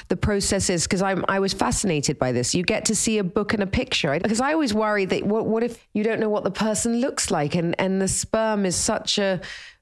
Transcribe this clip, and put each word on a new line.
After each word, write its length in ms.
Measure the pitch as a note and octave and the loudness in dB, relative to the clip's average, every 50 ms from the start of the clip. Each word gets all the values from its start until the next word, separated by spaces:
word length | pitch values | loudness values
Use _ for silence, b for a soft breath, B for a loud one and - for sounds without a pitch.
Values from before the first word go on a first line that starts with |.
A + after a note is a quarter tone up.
| B - | B -4
the 80 | F#3+ | -4
process 520 | E3+ - G#3 G#3 G3+ G3 - G#3 G3 F3+ - | -2 0 0 0 0 0 0 0 0 0 0
is, 180 | F#3 E3+ - | 0 0 0
'cause 140 | - - F3+ | -2 0 0
I'm, 240 | G3 G3 G3 F#3+ - - | 0 0 0 0 0 2
I 100 | G3 G3 | 2 2
was 160 | G3 G3 G3 | 2 0 0
fascinated 640 | G3 - B3 A#3+ - - G3 D#3+ D3 C#3 - C#3+ - | 0 0 0 2 0 0 0 0 2 0 0 0 0
by 140 | C3 B2+ B2 | 0 2 2
this. 220 | B2 B2 - - | 0 0 2 0
You 100 | F3 F3+ | 0 0
get 200 | - G#3+ - - | 0 -2 0 0
to 100 | - A3 | 0 0
see 200 | - - A#3 A3 | 0 2 2 2
a 80 | G#3 G3+ | 2 0
book 300 | F3 - A3 G3+ G3+ - | 0 0 -2 0 0 0
and 80 | G#3 G3 | 0 0
a 40 | |
picture. 440 | F#3+ - A#3+ C4 - - - - D#3 | 0 0 -2 -2 0 -2 0 0 2
I, 80 | C3+ E3+ | 0 2
'cause 220 | - A3+ A3 A3 | 2 0 0 2
I 120 | B3+ C#4 D#4 | 2 0 2
always 220 | D#4+ D4+ A#3+ G#3 | 2 0 2 2
worry 320 | G#3+ G#3+ G#3+ G#3 G#3 F#3+ | 2 2 2 2 2 2
that 180 | - F#3+ - - | 0 0 0 0
what, 220 | G3+ G#3 A3+ - | 0 0 0 0
what 160 | - G#3+ A3+ A#3+ | 0 0 0 0
if 260 | A#3+ A#3 - - _ _ | -2 -4 -8 -18 _ _
you 100 | G#3+ G#3+ | 0 0
don't 160 | A3+ A3+ - | 0 0 0
know 80 | A3 G#3+ | 0 0
what 160 | G#3 G3+ - | 0 0 -2
the 60 | G3+ | -2
person 460 | F#3+ - G#3 A3 G#3+ G#3 - A#3 A#3 | -2 0 0 0 0 0 0 0 0
looks 340 | A#3+ B3 C#4+ C#4+ - - - | 0 0 -2 -2 -4 -2 0
like, 240 | F#3+ D#3+ D3 D3 - | 0 0 0 0 0
and, 200 | F3+ E3 E3+ - - | 0 0 0 0 0
and 240 | F#3+ F#3+ F#3+ F#3+ F#3+ | 0 0 2 0 0
the 60 | F#3+ | 0
sperm 580 | - - - - - A3 A3 A3 G#3+ G#3 G3 | -2 -4 -2 -2 0 0 0 0 0 0 0
is 100 | F#3 D#3+ | 0 0
such 420 | - - - A3 - - - - G#3+ | 0 0 0 -2 -2 -2 -2 0 0
a 220 | G3+ G3 F#3+ F3+ B B B B B B B B | 0 0 0 -2 B B B B B B B B